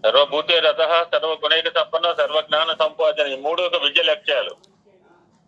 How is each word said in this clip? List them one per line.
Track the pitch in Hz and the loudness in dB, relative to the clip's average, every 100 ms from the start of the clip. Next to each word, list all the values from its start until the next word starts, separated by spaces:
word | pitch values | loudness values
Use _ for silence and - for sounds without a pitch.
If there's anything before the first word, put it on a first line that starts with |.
| 110 | 4
సర్వభూతే | 123 143 147 151 170 | 4 2 0 0 2
రతః, | 156 147 160 165 | 2 2 2 2
సర్వగుణైక | 170 151 156 156 151 160 165 | 0 -2 -2 -4 0 0 0
సంపన్న, | 165 156 165 170 | -2 -2 -2 -2
సర్వజ్ఞాన | 165 143 156 156 151 165 156 | 0 0 0 0 -2 -2 0
సంపాదన. | 156 151 156 151 143 | -2 0 -2 0 -4
ఈ | 135 | -4
మూడు | 143 165 | -4 -2
ఒక | 175 170 | -2 -2
విద్య | 143 147 | 0 0
లక్ష్యాలు. | 156 151 - 139 104 - _ _ _ _ _ _ _ _ | 0 -2 -2 -2 -4 -10 _ _ _ _ _ _ _ _